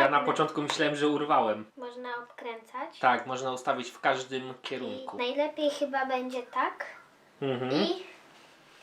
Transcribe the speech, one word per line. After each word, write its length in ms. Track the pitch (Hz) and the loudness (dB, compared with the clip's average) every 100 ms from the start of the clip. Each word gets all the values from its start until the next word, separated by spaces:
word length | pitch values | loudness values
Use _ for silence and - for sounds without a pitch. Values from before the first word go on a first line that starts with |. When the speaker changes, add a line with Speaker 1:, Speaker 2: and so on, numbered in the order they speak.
| 139 | 6
Speaker 1:
na 80 | 143 | 6
Speaker 2:
Ładne. 80 | 131 | 4
Speaker 1:
początku 300 | - 156 - | 2 2 0
myślałem, 340 | 147 - 147 143 | -2 0 0 4
że 120 | 151 | 2
urwałem. 640 | 147 147 139 113 107 107 - | 2 4 4 4 0 -6 -12
Speaker 2:
Można 320 | 247 247 247 240 | -12 -10 -10 -10
obkręcać. 760 | 233 - 247 226 - 254 320 - | -10 -12 -12 -12 -12 -10 -10 2
Speaker 1:
Tak, 260 | 131 123 131 | 4 4 0
można 240 | 127 131 | -4 -4
ustawić 380 | 127 - 131 123 | -4 -2 -2 -4
w 100 | - | 0
każdym 540 | 143 131 131 131 131 131 | 2 2 -2 -6 -6 -10
kierunku. 560 | - 131 120 131 - 202 | -8 -6 -6 -6 -8 -4
Speaker 2:
I 20 | |
najlepiej 500 | 247 277 302 302 294 | -2 0 0 2 0
chyba 340 | 285 285 269 262 | 0 0 0 0
będzie 380 | 254 254 254 | 0 -2 -6
tak. 420 | 247 254 339 - - - - _ _ _ | -4 -2 -2 -2 -10 -12 -20 _ _ _
Speaker 1:
Mhm. 300 | 139 123 127 | -2 0 2
Speaker 2:
I 320 | 147 226 370 - - - - - - - - | 2 2 0 -6 -18 -20 -20 -20 -20 -20 -20